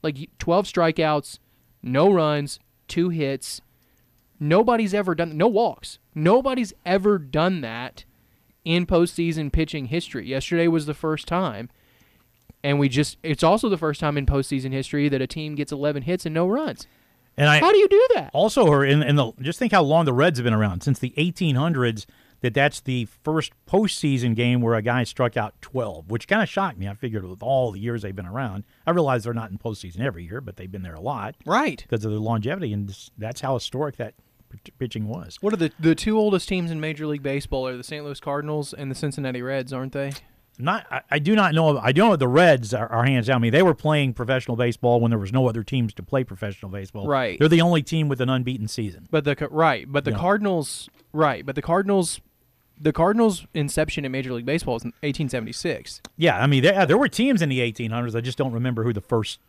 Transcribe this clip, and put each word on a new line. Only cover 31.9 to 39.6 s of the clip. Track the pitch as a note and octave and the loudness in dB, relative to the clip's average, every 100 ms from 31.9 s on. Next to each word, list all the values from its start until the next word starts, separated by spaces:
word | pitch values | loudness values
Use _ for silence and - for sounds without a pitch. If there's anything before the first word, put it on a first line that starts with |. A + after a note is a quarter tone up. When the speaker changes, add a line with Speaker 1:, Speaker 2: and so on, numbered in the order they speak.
| A#2 | -4
Speaker 2:
of | G#2+ | -4
their | G#2+ | -4
longevity, | A2 A#2 G#2+ F#3 D3 | -2 -2 -2 -6 -4
and | G#2 G2 | -6 -6
this, | G2 - - | -12 -20 -14
that's | A2 - | -12 -8
how | C3+ | -4
historic | C3 - B2+ D3+ - | -4 -4 -6 -6 -6
that | A2 _ _ _ _ - | -12 _ _ _ _ -20
p-, | - _ | -20 _
pitching | B2+ A2 G#2+ | -8 -6 -6
was. | G2 E2+ - | -8 -12 -6
Speaker 1:
What | G3+ | -4
are | G#3+ | 0
the, | D#3+ - | -2 0
the | D#3+ | 2
two | D#3+ - A3 | 2 2 2
oldest | G#3+ F#3+ - | 2 0 -2
teams | F#3 E3+ | -4 -4
in | D#3+ | -4
Major | D#3 D3 D#3 | -6 -6 -6
League | D3 | -4
Baseball | C#3 C#3 - C3+ C3 | -4 -4 -4 -4 -4
are | B2 | -8
the | |
Saint | B2 D3+ D3 | -10 -12 -10
Louis | C#3 | -10
Cardinals | - C#3+ D3+ D3+ C#3+ | -6 -6 -4 -6 -6
and | - C#3 | -10 -10
the | |
Cincinnati | C3 D3+ C#3 C3+ B2 | -4 -6 -4 -6 -6
Reds, | B2 C3+ | -4 -4